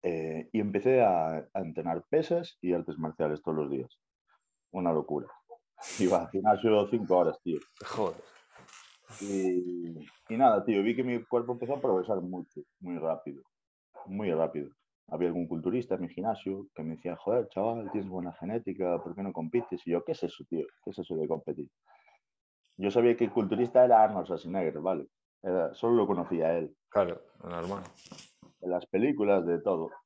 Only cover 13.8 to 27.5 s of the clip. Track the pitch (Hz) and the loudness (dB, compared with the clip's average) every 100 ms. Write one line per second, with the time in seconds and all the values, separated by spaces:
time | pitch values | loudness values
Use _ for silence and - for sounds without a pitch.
13.8 | _ - 95 98 104 80 80 78 69 _ | _ -20 -10 -6 -2 0 0 -2 -10 _
14.8 | _ _ _ 82 87 85 82 85 87 92 | _ _ _ -2 -2 -2 -4 -4 -2 -2
15.8 | 90 92 87 - 104 110 95 95 101 - | -2 -4 -6 -6 -4 -4 -6 -8 -10 -10
16.8 | 78 80 87 87 - 120 - - 107 117 | -10 -8 -8 -6 -2 -2 -2 -2 -2 -2
17.8 | 101 107 98 92 87 85 87 113 107 98 | -6 -6 -6 -6 -8 -8 -6 -6 -6 -4
18.8 | 90 85 85 95 98 87 80 92 - 90 | -2 -2 -4 -8 -8 -6 -2 -2 -2 -8
19.8 | 85 85 - 80 85 - - 82 71 _ | -2 -2 -2 -4 -6 -8 -8 -6 -6 _
20.8 | - 98 90 82 76 80 78 73 69 _ | -14 -10 -6 -4 -2 -4 -4 -8 -10 _
21.8 | _ _ _ _ _ _ _ _ _ - | _ _ _ _ _ _ _ _ _ -2
22.8 | 98 120 120 117 113 120 98 110 120 127 | 2 4 4 4 2 2 0 0 4 6
23.8 | 123 113 107 101 82 85 85 95 82 76 | 8 8 8 4 -4 -6 -4 -2 -2 -2
24.8 | 90 87 69 _ _ _ 98 90 82 - | -2 -2 -6 _ _ _ -2 0 0 -2
25.8 | 117 117 98 92 85 85 80 85 78 _ | 2 4 4 0 0 0 2 2 -2 _
26.8 | _ 104 90 85 - _ 85 | _ 0 0 -2 -12 _ -10